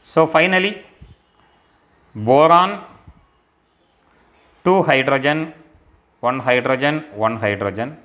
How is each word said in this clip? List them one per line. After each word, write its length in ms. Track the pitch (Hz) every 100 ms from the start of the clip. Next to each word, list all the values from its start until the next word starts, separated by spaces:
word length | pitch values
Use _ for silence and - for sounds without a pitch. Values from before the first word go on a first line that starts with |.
| -
So 100 | - 160
finally, 380 | 156 180 185 190 - - _ - _ _ _ _ _ _ _ _ _ _ 110 107
boron, 420 | 135 160 170 185 202 - - - _ _ _ _ _ _ _ _ _ _ _ _ _ _ _ -
two 120 | 190 165
hydrogen, 500 | 135 135 139 135 151 160 - _ _ _ _ _ _ 120
one 120 | 131 127
hydrogen, 480 | 123 123 127 143 151 151 104 110
one 100 | 110
hydrogen. 460 | 104 101 101 95 123 156